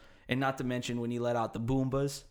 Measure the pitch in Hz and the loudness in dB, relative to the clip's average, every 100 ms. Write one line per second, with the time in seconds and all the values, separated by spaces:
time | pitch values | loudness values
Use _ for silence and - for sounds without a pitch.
0 | - - - 127 135 135 127 123 120 120 | -20 -14 -2 0 0 0 -2 -2 -2 -2
1 | 117 120 120 120 110 123 117 131 131 135 | -2 0 0 0 0 -2 2 2 2 2
2 | 143 - - | 0 -2 -12